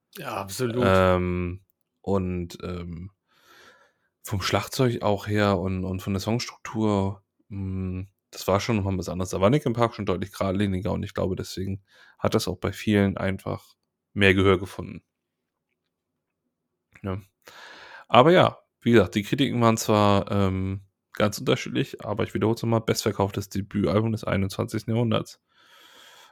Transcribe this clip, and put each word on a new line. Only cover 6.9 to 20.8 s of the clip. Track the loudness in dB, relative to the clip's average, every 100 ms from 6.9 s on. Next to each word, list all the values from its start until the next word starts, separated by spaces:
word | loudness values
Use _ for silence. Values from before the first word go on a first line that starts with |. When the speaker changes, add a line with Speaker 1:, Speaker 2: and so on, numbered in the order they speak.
| 2 0 -4 _ _ _
Speaker 2:
mm, | -8 -6 -4 -4 -6 -10 _ _
das | -8 0
war | 0
schon | 2 0
nochmal | 0 -2
was | -4
anderes. | -6 -6
Da | 2
war | 2
Linkin | 4 0
Park | 0 0
schon | -2 -4
deutlich | -4 -4
geradliniger | -4 -2 0 0 0 -2
und | -4
ich | -4
glaube, | -4 -2 -4
deswegen | -6 -8 -8 -8 -12 _ -20 _
hat | 0
das | 0 -2
auch | -4
bei | -6
vielen | -4 2 4 4 0
einfach | -4 -4 -6 -8 -10 _ _ _ _
mehr | 2 4
Gehör | 6 6 4
gefunden. | 0 -10 -12 -14 -20 _ _ _ _ _ _ _ _ _ _ _ _ _ _ _ _ _ _ -12
Ja. | -8 -8 -10 _ -20 -20 -20 -20 -20 -20 4
Aber | 6 8
ja, | 6 4 0 _ _
wie | 4
gesagt, | 6 6
die | 0
Kritiken | -2 0 0 2
waren | 2 2
zwar, | 2 4 6 4 2
ähm, | 0 0 0 -2 -6